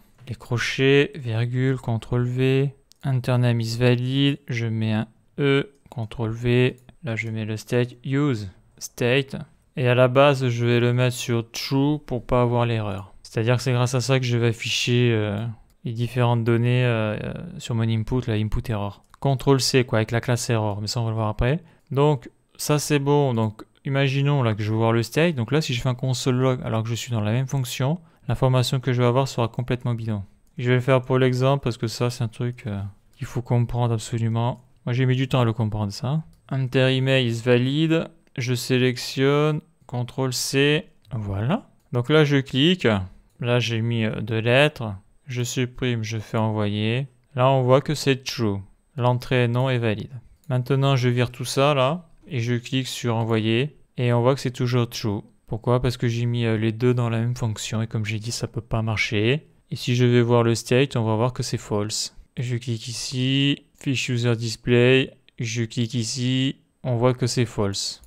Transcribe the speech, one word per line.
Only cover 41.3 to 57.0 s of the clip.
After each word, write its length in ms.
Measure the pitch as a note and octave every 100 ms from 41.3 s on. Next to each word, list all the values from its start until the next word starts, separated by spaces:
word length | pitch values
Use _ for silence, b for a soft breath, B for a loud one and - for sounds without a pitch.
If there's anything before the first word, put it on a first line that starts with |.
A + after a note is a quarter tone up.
| F#2+ A2+ F3 - _ _
Donc 180 | B2 B2
là, 140 | D3+
je 140 | D3 C#3+
clique. 500 | C3 C3 D#3 F#3 A#2 G#2 F#2 - _ -
Là, 200 | A#2+ A#2+
j'ai 220 | A2+ A#2
mis, 220 | A#2 A#2
euh, 180 | A2 -
deux 180 | G#2+ A2+
lettres. 540 | A2+ B2 D3+ - A2+ F#2+ - _ -
Je 180 | B2
supprime, 600 | B2 - B2 B2 B2+ A#2
je 140 | G#2+ A2+
fais 200 | - A2+
envoyer. 680 | A2 G#2+ G#2 G#2 G#2+ A#2+ C#3 _ _ B2+
Là, 140 | C3
on 120 | C3+
voit 200 | B2+ C3
que 140 | C#3+ D3
c'est 280 | - C3
true. 360 | B2+ - A2 G2 F#2+ _ _ C#3+
L'entrée 520 | B2 A#2+ - B2+ A#2+
non 220 | A#2+ C3+
est 80 | B2
valide. 360 | A#2 G#2 - B2 - _ -
Maintenant, 460 | B2+ B2 C3+ C#3 C3+
je 140 | B2
vire 220 | B2 B2
tout 140 | - B2
ça, 280 | - C#3
là. 360 | C#3 C3 F3 - - -
Et 120 | C#3
je 160 | A#2 A#2+
clique 320 | B2 C3 B2+
sur 280 | - B2 A2+
envoyer. 640 | A2+ A2+ G#2+ A2+ D3 - _ -
Et 140 | B2
on 100 | A#2+
voit 120 | A#2+
que 80 | C3+
c'est 100 | C3+
toujours 380 | A#2+ B2 B2 A#2+
true. 320 | - A2+ G2+ - _ -
Pourquoi ? 360 | A2+ - B2
Parce 160 | C3 -
que 100 | B2
j'ai 180 | A#2 A#2+
mis, 200 | A#2+ A#2
euh, 120 | A2
les 140 | A2+
deux 220 | A2 B2
dans 160 | B2